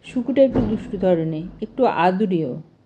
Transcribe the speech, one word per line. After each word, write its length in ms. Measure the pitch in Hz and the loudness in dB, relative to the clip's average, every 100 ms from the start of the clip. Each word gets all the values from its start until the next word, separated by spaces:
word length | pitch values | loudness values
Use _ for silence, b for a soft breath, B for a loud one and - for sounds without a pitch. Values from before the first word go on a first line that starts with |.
সুকুটা 400 | - 254 240 262 | -6 -6 -2 4
একটু 160 | 269 254 | 4 4
দুষ্টু 380 | 220 214 - 196 | 0 -2 -6 -2
ধরনে, 460 | 185 175 160 156 180 - | 2 2 0 -4 -8 -12
একটু 240 | 214 - 240 | -12 0 0
আদুরেও। 760 | - 175 185 214 180 147 147 - _ | 2 2 2 0 0 -2 -6 -14 _